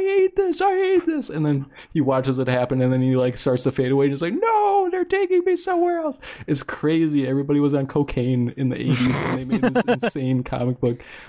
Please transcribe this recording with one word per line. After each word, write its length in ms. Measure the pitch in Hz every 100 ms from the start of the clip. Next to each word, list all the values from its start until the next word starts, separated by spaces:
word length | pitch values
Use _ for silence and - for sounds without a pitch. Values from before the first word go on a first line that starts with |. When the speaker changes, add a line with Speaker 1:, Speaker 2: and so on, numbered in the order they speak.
Speaker 1:
hate 320 | 381 392 381
this, 260 | - 381 302
I 120 | 392
hate 340 | 381 381 381 349
this." 240 | 311 -
And 160 | 156 151
then 200 | 139 135 - -
he 60 | 165
watches 400 | 135 131 127 131
it 80 | 127
happen, 320 | 127 123 131
and 100 | 127
then 80 | 127
he, 140 | 127 127
like, 200 | 127 -
starts 260 | 147 165
to 80 | 139
fade 220 | 131 127
away. 140 | 139 139
And 60 |
he's 100 | 139
like, 120 | 170
"No, 540 | 269 453 427 415 403 370
they're 140 | 370
taking 400 | 349 381 370 370
me 120 | 359 339
somewhere 420 | - 359 349 339
else." 200 | 311 262 - - -
It's 160 | 143
crazy. 640 | - - 151 160 160 147 131
Everybody 320 | 135 143 147
was 140 | 143
on 120 | 139 135
cocaine 640 | 147 143 - 123 127 120 -
in 140 | 131
the 100 | -
eighties, 400 | 120 127 127 127
and 180 | - 262
they 60 |
made 180 | - 226
this 220 | 247 254
Speaker 2:
<laughs> 40 | 233
Speaker 1:
insane 540 | 240 233 147 131 127
comic 380 | 123 131 123 123
book. 200 | 123 120 - -